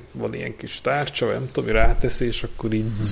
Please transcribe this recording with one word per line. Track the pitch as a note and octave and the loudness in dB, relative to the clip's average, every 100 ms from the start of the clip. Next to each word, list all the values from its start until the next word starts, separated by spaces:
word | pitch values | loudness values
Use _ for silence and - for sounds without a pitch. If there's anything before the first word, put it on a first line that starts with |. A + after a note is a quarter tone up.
| - | -14
van | B2+ A2+ | -10 -8
ilyen | A#2 B2 - | -6 -10 -10
kis | - - | -12 -6
tárcsa, | B2 C#3+ C#3 - - | -4 -2 -4 -2 -2
vagy | |
nem | A#2 C3 | -2 -4
tudom, | - A2+ | -4 0
ráteszi, | A2 A2+ - B2 - A#2+ | 6 6 6 2 2 0
és | A2+ | -2
akkor | A#2 - A2+ | -6 -6 -2
így | A2 A2 G#2+ G2+ | -2 -2 -2 0